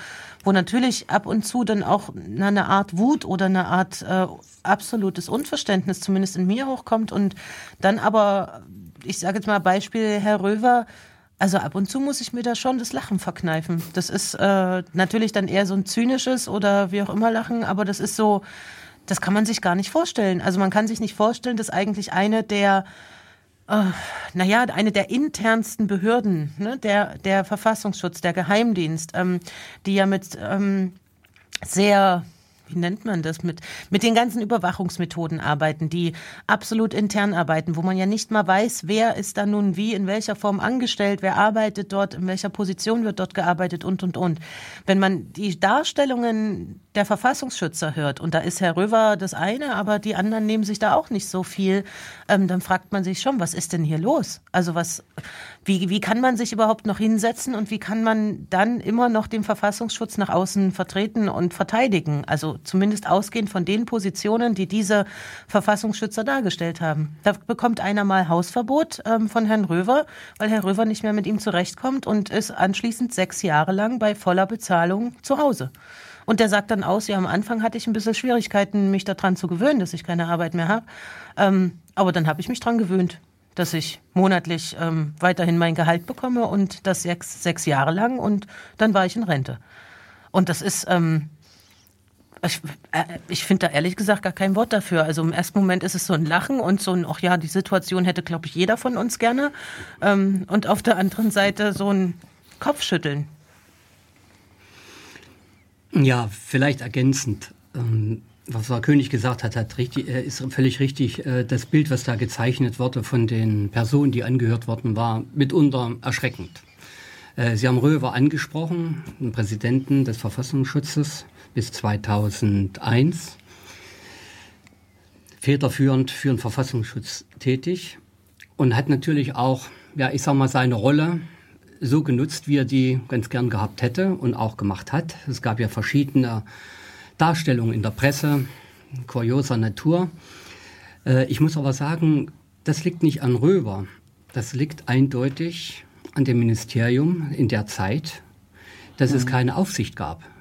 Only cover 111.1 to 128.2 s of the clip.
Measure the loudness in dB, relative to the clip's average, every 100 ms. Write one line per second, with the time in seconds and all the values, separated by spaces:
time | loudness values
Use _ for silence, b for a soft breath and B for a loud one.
111.1 | -2 -2 -2 0 -2 2 2 2 0 -2
112.1 | -2 -2 -2 0 0 0 0 -2 -4 -2
113.1 | 0 2 2 2 0 0 0 2 4 2
114.1 | 0 0 2 2 0 -2 -4 -2 0 0
115.1 | -2 -2 0 2 4 4 4 -2 -4 -4
116.1 | -2 -2 -4 -14 -18 -20 -20 B B B
117.1 | B B B 0 2 2 4 4 4 2
118.1 | 2 2 2 -4 -6 -4 -2 -4 -6 -10
119.1 | -8 -6 -2 -2 -2 0 0 2 2 2
120.1 | -2 -6 -6 -4 -2 -2 -2 -2 -2 -4
121.1 | -6 -16 B B -6 -6 -4 -2 -2 0
122.1 | 0 0 0 2 2 0 -4 2 4 4
123.1 | 0 -8 -18 B B B B B B B
124.1 | B B B B B B _ _ _ _
125.1 | _ -20 -4 0 2 2 2 2 2 0
126.1 | -2 -2 -2 -2 -4 -2 -4 -4 -8 -10
127.1 | -14 -16 -6 -2 -2 -2 -6 -8 -18 -20
128.1 | _